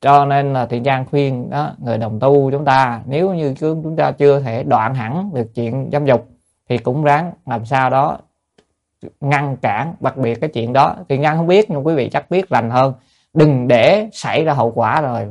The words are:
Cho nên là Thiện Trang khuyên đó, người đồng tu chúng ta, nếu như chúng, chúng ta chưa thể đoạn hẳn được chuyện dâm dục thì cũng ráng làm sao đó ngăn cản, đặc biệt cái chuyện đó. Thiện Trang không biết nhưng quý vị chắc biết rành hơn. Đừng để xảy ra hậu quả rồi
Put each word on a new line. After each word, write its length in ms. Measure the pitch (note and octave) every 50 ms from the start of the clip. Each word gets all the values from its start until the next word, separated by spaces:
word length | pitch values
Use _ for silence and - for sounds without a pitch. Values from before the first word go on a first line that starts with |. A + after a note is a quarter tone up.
Cho 240 | - C#3+ C#3 C#3+ C#3+
nên 280 | C#3 C#3 C#3 C#3 C#3 C3+
là 140 | C3 B2
Thiện 180 | A#2 B2 A#2+ A#2+
Trang 200 | C#3 C3+ C3 C3 B2+
khuyên 400 | - C#3+ C#3+ C3+ C3 B2 B2 -
đó, 200 | B2 C#3+ D3+ D3 C#3 -
người 200 | - A#2+ A2+ A2
đồng 220 | A2+ A2 A#2 G#2+
tu 300 | A2+ C3+ C#3+ C#3+ C#3 C3+
chúng 140 | C3 C#3+ D3+
ta, 360 | C#3+ C3 C3+ C3+ B2+ A#2+ A2+ A2
nếu 280 | - C#3 D3+ F3 F#3+ F#3+
như 200 | E3+ D#3 C#3+ C3 C3+
chúng, 240 | D#3 D#3 D#3+ D#3+ D#3
chúng 140 | D#3 D#3+
ta 160 | D#3+ D3+ C#3 C#3
chưa 280 | C#3 C#3+ C#3+ C#3 C#3
thể 220 | C#3 B2+ A2+ A#2 -
đoạn 320 | D3 B2+ A2+ A2 A#2 C3
hẳn 360 | A#2 A2+ A2+ C3 E3+ F#3+ G#3 E3+
được 200 | B2+ A#2 A2 _
chuyện 340 | - A#2 A2+ A2+ C3+ C3 A#2+ B2+
dâm 120 | D3 D3
dục 240 | C#3 B2+ A#2 - - _ _ _ _ _ _ _ _
thì 100 | B2 A#2+
cũng 260 | - A#2+ B2+ D3 D#3
ráng 280 | D3 C#3+ D3 E3+ F3+ - _ _
làm 180 | - B2 A2+ A2+
sao 260 | A2+ C#3 C3 C3 B2+
đó 280 | B2+ C3+ C3+ F#2 C#2+ - - _ _ _ _ _ _ _ _ _ _ _ _ _ _ _ - - _ _
ngăn 360 | - C#3 C#3+ C#3+ D3 C#3+ C3+
cản, 380 | A#2+ - A#2+ G2+ G#2 B2+ D#3+ E3+ -
đặc 160 | - C3+ -
biệt 240 | C#3 C3 A#2 A#2 A2+
cái 100 | - D#3
chuyện 220 | D3+ B2 A2+ A#2 B2
đó. 240 | C3+ C#3 E3 F3 - F#3 _
Thiện 140 | C#3 C3 D3
Trang 140 | D#3 D3+
không 100 | D#3+ E3
biết 240 | E3 F3+ G3 G#3+ -
nhưng 160 | E3 C#3+ C3+
quý 80 | D#3+ E3
vị 140 | D3 A#2+ A2
chắc 220 | - D3 - _
biết 180 | E3+ F3+ F#3 -
rành 220 | - A#2+ A2+ A2+
hơn. 240 | A#2 B2+ C3 C3+ C3 - _ _ _ _ _ _ _
Đừng 340 | D#3 D#3 D3+ C#3+ B2+ B2 B2+
để 400 | D3 A#2 A2 C#3 F3+ G#3 G#3+ A3 -
xảy 320 | - - A#2+ G2+ B2 D#3
ra 80 | D#3+ D3
hậu 200 | C3 A#2+ A#2 A2+
quả 260 | A#2+ A#2 A2 A#2+ D#3
rồi 260 | D3+ C3+ A#2+ A#2 A2 G#2